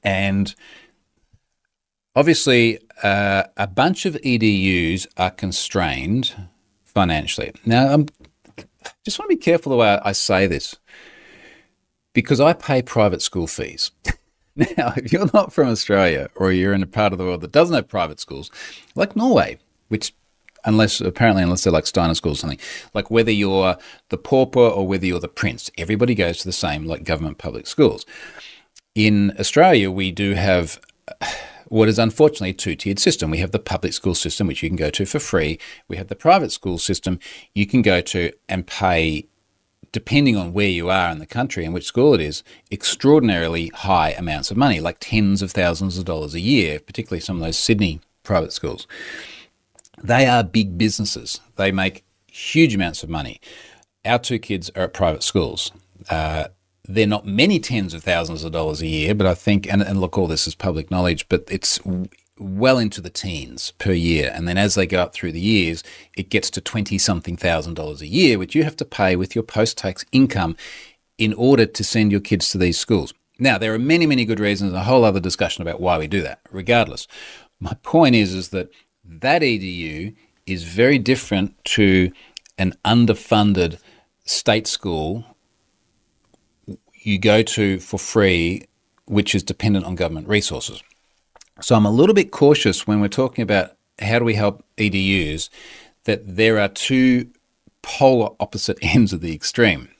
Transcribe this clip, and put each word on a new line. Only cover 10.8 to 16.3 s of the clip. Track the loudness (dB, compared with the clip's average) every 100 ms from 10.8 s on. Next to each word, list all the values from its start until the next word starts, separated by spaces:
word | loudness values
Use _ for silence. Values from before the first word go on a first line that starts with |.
| _ -20 -20 -20 -20 -20 -20 -20 _ _ _ _ _
because | -4 0 2
I | 4
pay | 2 -2 -2
private | -2 0 0 0
school | -4 -4 -6
fees. | -6 -10 -8 -8 _ -8
<laughs> | -8 _ _ _ -2 -2 0
Now, | -4 -4
if | -2
you're | 0 2
not | 2 0
from | 0 0
Australia | 0 0 2 2 2 -4